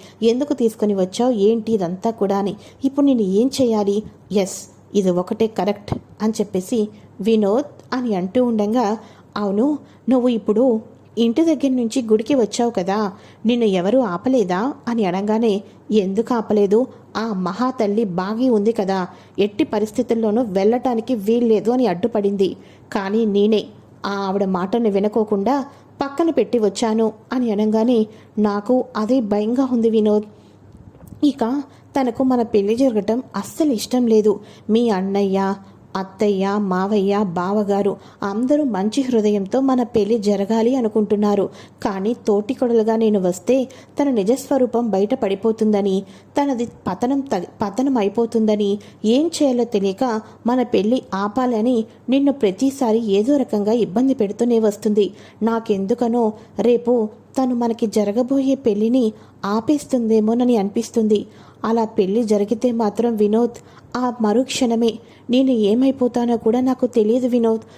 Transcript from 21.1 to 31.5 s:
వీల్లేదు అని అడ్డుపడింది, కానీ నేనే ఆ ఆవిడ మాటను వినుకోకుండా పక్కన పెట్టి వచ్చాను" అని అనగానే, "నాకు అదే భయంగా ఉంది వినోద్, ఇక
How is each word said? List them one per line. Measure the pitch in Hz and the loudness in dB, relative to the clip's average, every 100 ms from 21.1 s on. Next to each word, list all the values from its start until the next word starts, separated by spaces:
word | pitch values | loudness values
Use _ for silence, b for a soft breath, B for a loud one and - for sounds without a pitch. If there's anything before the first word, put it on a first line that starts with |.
వీల్లేదు | 240 196 233 240 214 196 | -2 0 2 4 2 2
అని | 254 233 | 0 0
అడ్డుపడింది, | 170 226 220 202 202 190 - B B - | 0 -2 0 0 0 -2 -4 B B -8
కానీ | 214 190 220 220 | -6 -2 0 0
నేనే | 202 208 214 147 - - - 196 | 2 2 2 -2 -12 -20 -12 -8
ఆ | |
ఆవిడ | 202 196 196 | -4 -2 -2
మాటను | 190 185 185 233 226 | -2 -2 -2 0 0
వినుకోకుండా | 196 208 220 214 202 196 277 262 B B - | 0 0 0 0 0 0 -2 -4 B B -8
పక్కన | 277 277 330 | -6 -2 0
పెట్టి | 262 208 240 | 0 0 0
వచ్చాను" | 208 196 226 220 220 - - | 0 0 0 0 0 -4 -8
అని | 254 240 | -4 -2
అనగానే, | 202 214 220 233 233 220 B B - | 0 0 2 2 2 0 B B -2
"నాకు | 208 202 202 254 - 208 | 0 0 0 0 0 -4
అదే | 214 262 | 0 0
భయంగా | 208 202 214 247 262 | 0 -2 0 0 0
ఉంది | 240 226 | 0 2
వినోద్, | 220 214 208 208 B B B - - - - - - | 2 2 2 -2 B B B -20 -20 -20 -20 -20 -2
ఇక | 294 262 233 | -2 0 -2